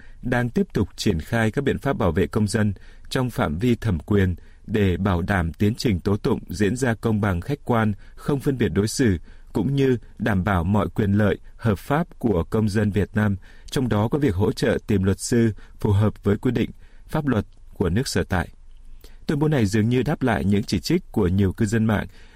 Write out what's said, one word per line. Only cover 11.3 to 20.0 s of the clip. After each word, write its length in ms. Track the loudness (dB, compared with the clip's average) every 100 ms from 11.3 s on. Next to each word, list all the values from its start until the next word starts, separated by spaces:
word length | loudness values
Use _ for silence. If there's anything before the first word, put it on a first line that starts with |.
| 0 -6 -6
hợp 220 | -2 -2
pháp 400 | 0 -2 -2 -4
của 240 | -2 0 0
công 200 | 0 0
dân 220 | 0 0
Việt 180 | 0 -2
Nam, 220 | 0 0 -2 -8 -20 -8
trong 240 | -4 0
đó 180 | 0 0
có 100 | 2
việc 180 | 0 2
hỗ 160 | 0
trợ 260 | 2 0 0 0
tìm 160 | 2
luật 160 | 2 0
sư 340 | 0 2 2 0 -10 -4
phù 120 | 0
hợp 320 | 2 2 0
với 140 | 0 0
quy 140 | 0
định, 180 | 0 -2 -6 -20 -20 -6
pháp 200 | -4 0
luật 180 | 0 -2 -8 -12
của 160 | -4 -2
nước 180 | 0 0
sở 160 | -2
tại. 240 | 0 -2 -4 -8 -20 -20 -20 -20 -20 -12 -4
Tuyên 120 | 0
bố 80 | 2
này 180 | 2 2
dường 240 | 2 2
như 140 | 2